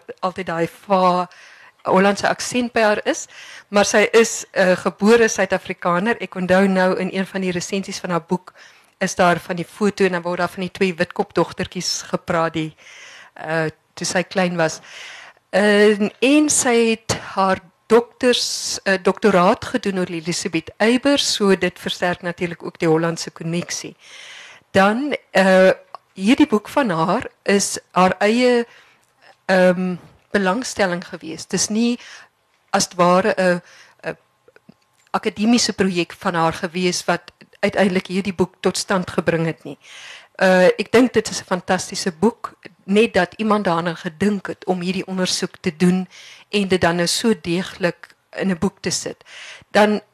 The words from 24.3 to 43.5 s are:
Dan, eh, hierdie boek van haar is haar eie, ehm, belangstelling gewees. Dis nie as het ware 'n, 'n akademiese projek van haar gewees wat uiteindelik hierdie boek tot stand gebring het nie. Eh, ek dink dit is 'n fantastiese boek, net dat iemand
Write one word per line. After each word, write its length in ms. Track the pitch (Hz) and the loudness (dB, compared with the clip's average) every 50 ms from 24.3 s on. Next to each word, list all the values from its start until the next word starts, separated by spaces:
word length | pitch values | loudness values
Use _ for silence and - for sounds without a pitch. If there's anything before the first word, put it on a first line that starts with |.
| - - - - - - _ _ | -20 -20 -20 -20 -20 -20 _ _
Dan, 440 | - 190 190 202 214 240 285 294 233 - _ _ | 2 4 4 4 2 0 -2 -4 -4 -6 _ _
eh, 400 | - 190 190 190 185 185 185 190 - - - _ - - _ _ _ | 0 2 4 6 6 6 6 6 4 2 -2 _ -20 -20 _ _ _
hierdie 340 | - 190 208 277 - 302 - | -4 0 2 4 4 2 2
boek 200 | 220 208 - - | 0 -2 -2 -2
van 220 | - 294 277 214 | -2 -2 0 0
haar 380 | 170 165 160 185 180 247 - - _ _ - | 0 0 0 0 -2 -2 -4 -8 _ _ -4
is 340 | - 196 202 202 - - - - _ | 0 0 0 0 -2 -6 -8 -10 _
haar 240 | - 180 185 185 - - | 0 2 2 2 2 2
eie, 460 | 202 208 226 247 254 247 247 233 233 - - - _ _ _ _ _ _ _ _ _ - - _ _ | 0 0 2 2 2 2 2 2 0 -4 -10 -20 _ _ _ _ _ _ _ _ _ -20 -20 _ _
ehm, 500 | - 190 185 185 185 180 180 185 185 180 165 - - _ _ _ _ | 0 2 4 4 4 4 2 -2 -4 -6 -8 -12 -18 _ _ _ _
belangstelling 760 | - 202 196 185 185 254 247 - - - 202 185 175 175 190 - | -2 -2 0 0 -2 -2 -4 -6 -4 -2 -2 -2 -2 -4 -8 -10
gewees. 380 | - 170 - - 160 165 - - | -14 -14 -12 -12 -14 -14 -10 -6
Dis 200 | - 180 - - | -4 -4 -2 -2
nie 300 | 208 220 233 233 247 - - - - - - _ _ _ _ _ _ _ _ _ | 0 0 0 0 -2 -4 -8 -16 -20 -20 -20 _ _ _ _ _ _ _ _ _
as 140 | - 202 185 | -2 -2 -2
het 100 | - - | -2 0
ware 380 | 175 175 175 180 185 190 214 - - | 2 4 4 4 4 2 0 0 0
'n, 240 | 185 180 175 175 - - - - - _ _ _ - | 2 0 0 0 -4 -12 -20 -20 -20 _ _ _ -12
'n 140 | 160 170 _ _ _ _ _ _ _ _ _ _ _ - _ _ _ _ _ _ _ | -12 -12 _ _ _ _ _ _ _ _ _ _ _ -20 _ _ _ _ _ _ _
akademiese 640 | - 190 - 226 175 190 208 226 247 226 - - 208 | -6 -4 -4 -4 -4 -2 0 2 2 2 2 0 -2
projek 400 | - 196 190 175 175 170 - - | -2 -2 -2 0 -2 -4 -4 -6
van 200 | - - 196 175 | -8 -6 -4 -2
haar 200 | 165 165 160 160 | 0 0 0 -2
gewees 520 | - - 175 156 185 185 180 170 - - | -4 -6 -8 -4 -2 -2 -2 -2 -2 -2
wat 260 | - 175 170 - - - _ - _ _ - - | -2 -4 -4 -4 -12 -20 _ -20 _ _ -4 -4
uiteindelik 460 | 208 - - 190 202 180 185 - - 180 | -2 0 2 0 2 0 -2 -4 -4 -4
hierdie 220 | 196 185 202 180 | -4 -4 -4 -2
boek 220 | - 180 - _ _ - | -2 -2 -2 _ _ -4
tot 120 | 190 - - | -2 -2 -2
stand 320 | - - 208 185 180 - - - | -4 -4 -4 -4 -4 -4 -6 -4
gebring 300 | 170 - 165 160 165 165 | -2 0 0 0 0 -2
het 140 | 156 - - 147 | -4 -8 -12 -16
nie. 100 | 143 - _ - - - - - - - - _ _ | -16 -18 _ -20 -20 -20 -20 -20 -20 -20 -20 _ _
Eh, 320 | - 190 190 185 185 185 170 - | 0 2 4 4 6 6 4 4
ek 160 | - 208 - | 2 0 2
dink 220 | - 226 262 240 - | 4 4 4 4 2
dit 160 | 220 208 - | 0 -2 -2
is 120 | 190 - | -6 -10
'n 100 | - - 190 | -6 -6 -6
fantastiese 580 | 180 - - 185 180 - - 196 - - 190 | -4 -2 -2 -2 -2 -4 -6 -8 -6 -6 -6
boek, 420 | 160 156 196 233 - _ - - - _ - - _ _ _ | -4 0 0 -2 -2 _ -10 -16 -16 _ -20 -20 _ _ _
net 280 | 185 196 214 233 226 - | 0 2 2 2 2 2
dat 200 | 190 180 - - - | 0 0 -2 -2 -4
iemand 280 | 220 220 | -2 0